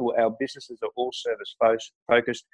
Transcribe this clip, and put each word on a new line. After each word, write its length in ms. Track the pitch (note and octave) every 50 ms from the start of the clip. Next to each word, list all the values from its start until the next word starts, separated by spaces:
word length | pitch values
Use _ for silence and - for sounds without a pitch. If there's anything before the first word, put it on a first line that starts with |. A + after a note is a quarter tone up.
| B2+ A#2 A2+
our 140 | A#2+ A2+ A2 A2+ -
businesses 400 | C3+ C3 - D3 - - A#2+ - A2+
are 60 | G#2+ -
all 160 | B2 B2 B2+ B2+
service 440 | - - A#2+ A2+ G2+ G2+ - - _
fo-, 180 | A#2+ A2+ A2+ A2+ - - - _ _
focused. 400 | - A#2 A#2+ A#2 - A#2 - - _